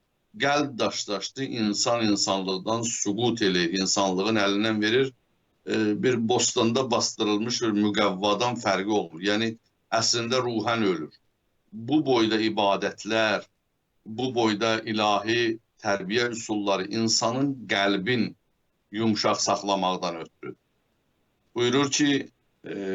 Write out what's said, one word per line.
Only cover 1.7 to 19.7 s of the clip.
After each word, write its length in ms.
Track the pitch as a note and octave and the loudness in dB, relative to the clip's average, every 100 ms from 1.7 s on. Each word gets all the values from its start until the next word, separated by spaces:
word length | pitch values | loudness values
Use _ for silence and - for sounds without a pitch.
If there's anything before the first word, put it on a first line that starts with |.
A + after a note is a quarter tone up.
| G2+ B2+ A#2 A2 | 0 0 2 2
insanlıqdan 760 | G2+ - G2 F#2+ F#2 G2+ A2+ | 2 2 0 0 -4 -2 -2
süqut 600 | A#2 - G#2 G2+ A#2+ A2+ | -2 -4 -2 0 0 2
eləyir, 340 | G2+ F#2 E2+ F#2+ | 2 2 0 0
insanlığın 600 | F#2 - G2 F#2 G2+ A2 | 0 2 0 0 0 2
əlindən 400 | G2+ G2+ A2+ G#2+ | 2 2 0 0
verir, 300 | G#2+ B2 C3+ - _ _ _ _ - | 2 2 0 -4 _ _ _ _ -4
e, 380 | G#2+ G#2+ G2+ | 0 0 2
bir 120 | B2+ A#2 A2+ | 0 0 2
bostanda 640 | B2 - - A2 B2 C3 | 2 2 2 2 2 0
bastırılmış 680 | A2+ A2 - G#2+ G#2 A#2 A#2+ | 0 -2 -2 0 0 0 -2
bir 140 | A#2 G#2 | 0 2
müqəvvadan 840 | G#2 G2+ G#2 F#2 G#2 G2+ - - | 2 2 0 2 0 2 0 -2
fərqi 320 | G#2+ F#2+ G2 | 0 0 0
olmur. 300 | G#2+ F2 D#2+ | 0 -2 -4
Yəni, 300 | G2 G#2+ A2+ A2+ _ _ _ | -2 0 -2 -6 _ _ _
əslində 480 | A2+ A2+ B2+ A#2 C3 | -2 0 0 0 0
ruhən 420 | B2 A2+ G#2+ A#2 | 0 -2 0 0
ölür. 280 | G2+ E2+ D2 - _ _ _ _ _ | 0 0 -4 -14 _ _ _ _ _
Bu 260 | A2 A2+ D3+ C3+ | -12 0 0 4
boyda 340 | B2 A2 G#2+ | 2 4 2
ibadətlər, 1080 | A2 G2+ G2+ F#2+ F#2+ - G2+ A2 A2 F#2+ - _ _ _ _ _ - | 0 2 2 2 -2 -6 -2 0 2 -2 -6 _ _ _ _ _ -14
bu 260 | A2 B2+ | -6 -4
boyda 460 | A#2+ A2+ G2+ A2+ A2 | 0 0 2 0 0
ilahi 800 | A2+ G#2+ G#2+ G2+ G#2 A#2+ A#2 A2+ - _ | -2 0 2 0 0 0 0 -4 -10 _
tərbiyə 500 | A2 G2 F#2 A#2 B2 | -2 -2 -2 -2 -2
üsulları 540 | A2+ - G#2+ G2+ F#2+ F#2+ | -4 -6 -4 0 -2 -2
insanın 680 | A2+ A2+ A2 A#2 B2+ C#3+ C3+ G2 | -2 0 2 0 0 -2 -2 -4
qəlbin 600 | G2+ G2+ G2 F#2+ A#2+ F#2+ - _ _ _ _ _ | 0 2 0 0 0 -2 -6 _ _ _ _ _
yumşaq 460 | G#2+ A2+ G#2 G#2+ G2+ | -2 0 2 0 0
saxlamaqdan 720 | - G2 G2+ | 0 0 0